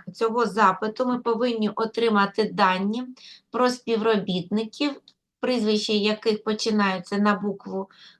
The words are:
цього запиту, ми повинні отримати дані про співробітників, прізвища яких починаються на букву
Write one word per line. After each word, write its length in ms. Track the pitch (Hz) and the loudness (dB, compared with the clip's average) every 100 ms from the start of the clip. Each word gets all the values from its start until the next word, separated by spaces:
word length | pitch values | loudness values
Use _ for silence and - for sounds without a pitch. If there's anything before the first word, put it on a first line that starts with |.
| - | -8
цього 320 | - 226 240 214 | -2 0 0 0
запиту, 600 | 196 190 190 214 220 247 | 4 4 2 -4 -2 -2
ми 140 | 240 | 0
повинні 500 | 240 220 247 226 214 | -2 0 0 0 -2
отримати 720 | - 220 - 233 208 196 - | -2 -4 0 2 2 2 0
дані 640 | 202 180 190 185 202 233 254 - - - _ | -2 2 2 2 -2 -4 -8 -14 -20 -20 _
про 180 | 226 247 | 0 0
співробітників, 1300 | 247 - 220 226 208 185 180 175 208 220 - 294 277 - _ _ _ | 0 -2 0 2 2 0 -4 -2 -2 -2 -4 -4 -4 -16 _ _ _
прізвища 540 | 254 247 214 214 214 | -2 0 2 0 0
яких 500 | 214 208 214 226 214 | 0 0 0 0 -2
починаються 760 | 220 214 226 214 196 185 - 202 | -2 -2 0 2 2 0 -4 0
на 160 | 208 | 2
букву 560 | 196 202 196 190 190 196 - - | 2 -2 -6 -8 -8 -8 -14 -20